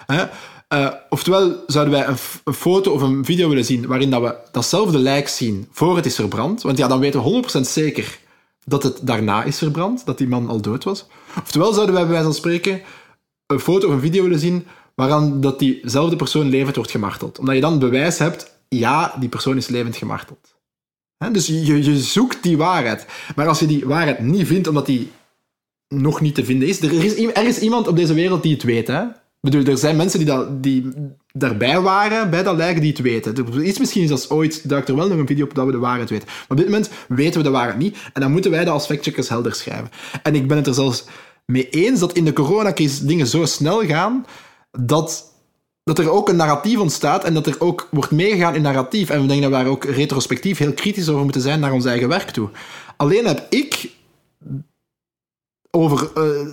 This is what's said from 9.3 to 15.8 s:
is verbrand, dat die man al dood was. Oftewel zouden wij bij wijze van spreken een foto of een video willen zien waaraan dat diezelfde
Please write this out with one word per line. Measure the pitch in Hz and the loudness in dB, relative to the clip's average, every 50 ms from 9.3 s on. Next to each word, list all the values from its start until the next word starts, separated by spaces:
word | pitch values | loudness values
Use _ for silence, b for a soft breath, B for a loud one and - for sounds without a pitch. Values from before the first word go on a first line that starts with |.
| 101 110 | 0 0
is | - - 147 - | -2 -4 -4 -2
verbrand, | 165 151 143 160 180 208 254 247 - | -2 -2 -2 -2 -2 -2 -4 -4 -4
dat | 147 131 - | -6 -4 -2
die | 135 123 | -2 0
man | 123 123 120 113 | 0 -2 -2 -2
al | 117 107 | -4 -2
dood | 101 104 113 131 - | -2 -2 -4 -2 -4
was. | 190 202 - - B B B B B B 185 | -4 -6 -6 -10 B B B B B B -10
Oftewel | B - - 151 180 226 | B -2 0 2 2 4
zouden | 208 208 214 196 185 | 4 4 2 4 4
wij | 180 | 2
bij | 170 160 | 2 2
wijze | 170 160 156 | 2 2 2
van | 156 151 | 0 0
spreken | - - 170 170 175 - 196 190 185 B B B B B B B B _ _ _ _ _ | -2 -2 -2 -2 0 0 -2 -2 -4 B B B B B B B B _ _ _ _ _
een | - 139 131 | -4 -4 -2
foto | - 160 180 190 196 170 | 2 2 2 2 2 2
of | |
een | 143 131 | 2 2
video | 131 160 170 190 | 0 2 2 2
willen | 185 180 175 151 | 2 2 2 2
zien | 156 175 180 180 175 B B B B B B | 2 0 0 -2 -4 B B B B B B
waaraan | - 131 135 151 151 151 147 139 139 | -2 0 2 4 4 2 2 2 2
dat | 139 139 131 - | 0 0 0 2
diezelfde | 147 131 127 - | 0 0 0 0